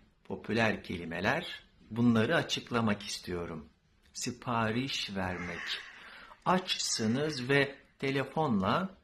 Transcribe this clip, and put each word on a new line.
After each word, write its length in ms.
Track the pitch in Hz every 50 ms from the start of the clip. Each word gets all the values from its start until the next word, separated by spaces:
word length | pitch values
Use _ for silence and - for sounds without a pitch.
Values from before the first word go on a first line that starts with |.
| - _ _ _ _
popüler 600 | - - - - - 104 117 113 107 98 98 -
kelimeler. 800 | - 95 87 85 80 82 87 95 110 139 165 185 - - - - - _ _ - -
Bunları 440 | 107 117 120 120 117 110 110 123 170
açıklamak 680 | 156 127 - - 131 - - 120 117 113 107 101 104 -
istiyorum. 680 | - - - - - 90 87 85 85 82 78 73 - _ _ _ _ _ _ _ _ -
Sipariş 1000 | - - 127 120 - - 131 117 117 113 110 110 120 135 135 - - - - 101
vermek. 640 | 98 92 92 90 85 87 87 85 82 - - - - - - - - - - - - - - - _ -
Açsınız 1040 | - 180 185 185 - - - - - - - 113 107 117 135 147 160 147 127 123 127
ve 260 | 139 143 139 139 - - - _ _ -
telefonla 1000 | - 139 135 139 135 - - 160 156 143 113 98 95 101 127 160 190 190 - -